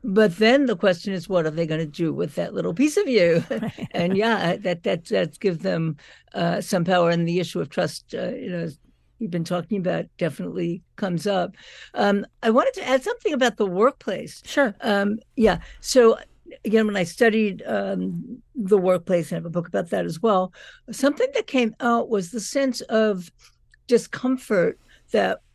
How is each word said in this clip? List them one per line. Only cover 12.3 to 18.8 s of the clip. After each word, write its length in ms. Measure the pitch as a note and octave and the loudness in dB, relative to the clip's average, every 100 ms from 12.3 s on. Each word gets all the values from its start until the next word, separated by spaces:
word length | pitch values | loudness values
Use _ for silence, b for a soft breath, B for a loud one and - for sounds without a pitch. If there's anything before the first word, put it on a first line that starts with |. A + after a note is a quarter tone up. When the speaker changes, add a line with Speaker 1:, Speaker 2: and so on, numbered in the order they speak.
| _ | _
Speaker 1:
I 80 | A3+ | 2
wanted 240 | A3+ C5 | 4 2
to 120 | A4+ B3+ | -2 0
add 160 | C4 | 0
something 300 | F#4+ A#4+ G4+ | 0 -4 -2
about 240 | C#4+ A#3+ - | 2 0 2
the 100 | G3+ | -2
workplace. 760 | F3+ A#3+ - - F3 F3 - | 2 2 2 -8 -8 -8 -16
Speaker 2:
Sure. 320 | - - C4+ G3+ | -4 0 0 0
Speaker 1:
Um, 360 | A#3 G3+ G3+ A3 _ - | 0 2 0 -2 _ 2
yeah. 220 | A3 E3+ B B | 2 2 B B
So 380 | - B3+ A3+ - - _ - - | 2 6 6 4 -6 _ -20 -10
again, 220 | A#3 A3 G#3+ | 2 2 2
when 100 | G3+ | 0
I 80 | |
studied, 580 | E3+ - A#3 G#3+ G#3 F#3 - | -4 2 4 4 0 -2 -4
um, 760 | A3 G3 F#3+ F#3 E3+ E3+ B3 _ | -4 -2 -4 -4 -6 -10 -16 _
the 220 | C#4+ F#3+ | -8 2
workplace, 540 | G3+ | 4